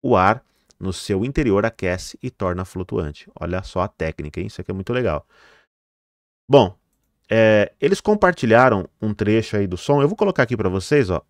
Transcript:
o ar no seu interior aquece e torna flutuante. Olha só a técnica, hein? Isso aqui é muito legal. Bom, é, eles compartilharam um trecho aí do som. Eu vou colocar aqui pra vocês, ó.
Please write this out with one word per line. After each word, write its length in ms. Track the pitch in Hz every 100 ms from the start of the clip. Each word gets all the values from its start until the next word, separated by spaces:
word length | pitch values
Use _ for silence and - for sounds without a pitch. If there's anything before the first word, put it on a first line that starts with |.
o 140 | 135 107
ar 260 | 95 120 _ _ _ _
no 140 | 95
seu 320 | 90 - 98
interior 420 | 120 143 131 98 110
aquece 540 | - 90 90 - -
e 80 | 127
torna 360 | _ 95 90 92
flutuante. 640 | 92 90 110 78 73 - -
Olha 240 | 85 90
só 180 | - 92
a 60 | 90
técnica, 540 | _ 80 - 73 87
hein? 60 | 104
Isso 120 | -
aqui 100 | -
é 40 |
muito 180 | 95 98
legal. 340 | 123 113 76 _ _ _ _ _ _ _ _ _ _ _ _ -
Bom, 300 | 143 220 - _ _ _ _ _
é, 440 | 113 110 107 101 _
eles 220 | 143 196
compartilharam 840 | - 208 180 175 120 113 131 104 87 _
um 120 | 107
trecho 420 | 104 104 110 107 104
aí 100 | 98
do 120 | 87
som. 240 | - 143
Eu 60 | 143
vou 100 | 220
colocar 260 | 302 -
aqui 140 | 123 113
pra 120 | 98
vocês, 400 | 95 - 147 101
ó. 120 | 85